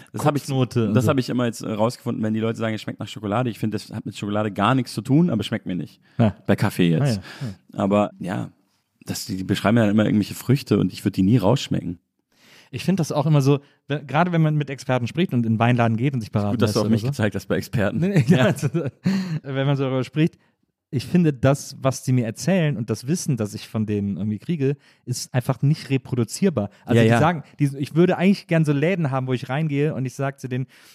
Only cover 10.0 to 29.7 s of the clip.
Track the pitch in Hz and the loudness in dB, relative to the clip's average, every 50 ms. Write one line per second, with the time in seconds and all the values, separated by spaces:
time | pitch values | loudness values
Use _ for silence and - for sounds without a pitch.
10 | 104 - - 107 98 - - - - - 127 143 - - 104 101 101 92 - - | 4 4 2 2 0 0 -6 -6 0 0 0 2 2 2 2 2 2 0 -2 -2
11 | - 101 98 95 95 98 123 123 92 101 123 143 - - 95 90 - 85 87 - | -4 -2 0 2 2 4 4 4 4 4 2 2 0 -2 -4 -4 -4 -6 -10 -10
12 | _ _ _ _ _ _ _ _ _ _ - - - _ - 113 - 170 196 180 | _ _ _ _ _ _ _ _ _ _ -20 -20 -20 _ -12 -6 -2 -2 0 0
13 | 151 - 127 151 143 160 151 143 131 139 143 135 - _ _ _ _ - 139 147 | 0 -2 -2 -2 2 4 4 4 6 4 4 2 0 _ _ _ _ -8 -6 -6
14 | 147 131 131 151 175 180 170 160 160 156 151 151 143 135 139 123 - - 127 123 | -6 -2 0 0 0 2 2 2 2 2 2 0 -2 -4 -6 -8 -4 -2 -2 0
15 | 120 113 - - 185 - - 120 117 113 113 107 117 120 127 117 117 113 113 107 | -2 -2 -2 -2 -2 0 0 0 2 2 2 2 4 4 4 4 2 2 2 0
16 | 123 147 135 123 107 - - 107 101 104 104 - 117 107 101 117 104 107 113 110 | -2 -2 -2 -4 -6 -4 -2 -2 0 0 0 2 2 2 2 2 2 2 2 2
17 | 107 131 143 - 107 101 - 98 - - 92 80 - - - - 95 101 - - | 0 -2 -2 -2 -2 -2 -2 -4 -6 -4 -4 -4 -4 -4 -2 0 0 0 0 0
18 | 165 196 202 160 117 120 185 131 127 214 - - 160 135 - 170 151 131 - _ | 0 2 2 2 4 4 4 4 4 2 2 0 -2 -4 -2 -2 -4 -4 -6 _
19 | - 185 190 190 190 180 160 151 - 139 135 135 135 143 143 131 139 131 131 131 | -2 0 0 0 -2 -2 -6 -6 -6 -4 -4 0 0 2 2 2 0 0 0 -2
20 | 123 - - 151 156 160 - _ _ _ _ _ _ _ _ _ _ - - 123 | -2 -2 0 0 0 0 0 _ _ _ _ _ _ _ _ _ _ -6 -6 -6
21 | - - - 180 170 156 143 117 135 131 139 - - - 131 - - 135 127 - | -4 0 0 2 2 2 2 2 2 2 2 2 -2 -12 -10 -4 -2 -2 -2 -2
22 | - 131 127 127 117 117 110 - - 170 190 185 160 147 139 - 117 - 110 - | -2 0 0 0 0 -2 -6 -4 -2 0 2 2 2 0 0 -2 -4 -4 -4 -4
23 | - 131 175 185 - 165 135 110 107 101 110 104 - - - 110 107 104 104 101 | -4 -4 -4 -4 -2 -2 -2 -2 -2 -4 -6 -10 -12 -8 -4 -4 -2 -2 -2 -2
24 | 101 101 98 78 101 107 107 98 - - 175 151 135 135 143 - _ _ _ _ | -2 -2 -4 -4 -4 -4 -4 -6 -4 -6 -4 -2 -2 -2 -2 -4 _ _ _ _
25 | - - 127 - - - - 127 - 135 131 - - 139 156 - - - 135 131 | -10 -8 -8 -8 -8 -6 -4 -4 -2 -2 -2 0 0 0 0 0 -2 -4 -4 -4
26 | - - - - 226 - - - 196 196 156 113 101 - _ _ - - - 113 | -2 -4 -4 -2 -4 -4 -2 -2 0 0 0 0 -4 -6 _ _ -4 0 2 4
27 | 113 110 117 117 151 165 180 151 - - _ - 147 139 139 139 139 - 139 160 | 6 6 6 4 4 2 0 -2 -6 -10 _ -2 -2 -2 -2 -2 -6 -2 2 2
28 | 180 180 175 - 175 196 196 - - - 165 165 156 147 147 139 147 175 196 175 | 4 4 4 4 4 2 2 2 0 0 0 2 2 2 2 2 2 0 0 0
29 | 160 131 135 135 131 127 131 117 - - 127 151 160 151 | -2 -2 -2 -2 -2 -2 -4 -4 -4 -4 -4 -2 -2 -2